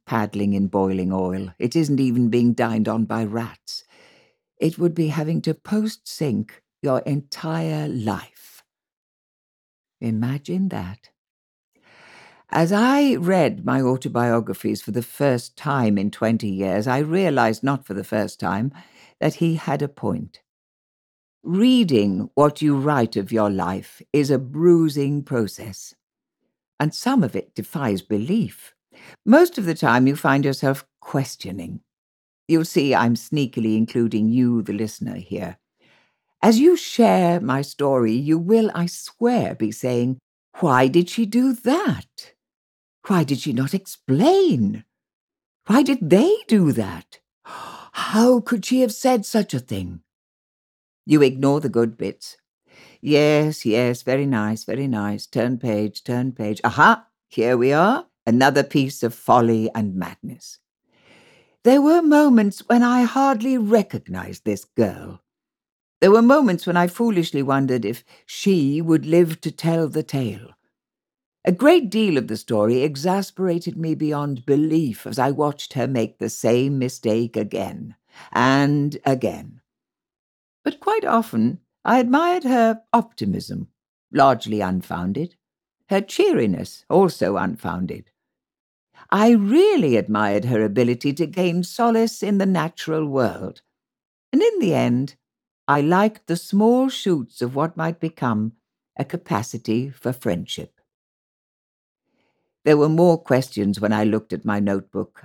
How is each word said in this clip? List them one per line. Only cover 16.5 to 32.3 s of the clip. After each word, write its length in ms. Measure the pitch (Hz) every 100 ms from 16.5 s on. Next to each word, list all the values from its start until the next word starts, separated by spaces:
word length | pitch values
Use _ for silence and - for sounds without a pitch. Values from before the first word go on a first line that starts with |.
| 95 95 98 117
I 100 | 131
realised, 640 | 151 180 180 131 113 110
not 240 | 135 139 -
for 80 |
the 80 | 98
first 380 | 95 107 98 -
time, 320 | 87 98 131 - - _ _ -
that 140 | 156
he 200 | - 165
had 260 | 165 - 143
a 80 | 143
point. 540 | - 104 - - _ _ _ _ _ _ _ _ _ _ _
Reading 840 | - 185 247 254 185 120 101 92 -
what 260 | - 147 147
you 160 | 151 139
write 380 | 143 143 113
of 160 | 110 98
your 180 | 113 104
life 540 | 95 87 95 - - -
is 180 | 147 139
a 80 | 135
bruising 840 | 127 143 175 170 160 143 139 147
process, 720 | 139 127 101 - 104 95 - _ _ _ _ _ _ _ _ -
and 160 | 151
some 300 | - 240 269
of 100 | 135
it 200 | 95 -
defies 480 | - 98 160 127 95
belief. 720 | - 104 123 220 143 - - _ _ _ - -
Most 340 | 208 285 349 269
of 60 |
the 100 | 175
time 320 | 156 139 123 131
you 80 |
find 300 | 143 135 139
yourself 420 | 143 131 135 139 - _
questioning. 800 | - 143 127 - 92 98 82 - _ _ _ _ _